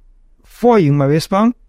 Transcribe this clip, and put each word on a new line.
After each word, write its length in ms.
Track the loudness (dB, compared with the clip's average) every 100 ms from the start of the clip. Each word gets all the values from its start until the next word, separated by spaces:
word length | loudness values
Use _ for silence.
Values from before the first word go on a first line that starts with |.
| _ _ _ _
Foi 460 | _ -4 0 2 2
uma 180 | 0 0
vez 200 | -2 -2
pão, 260 | -2 -2 -4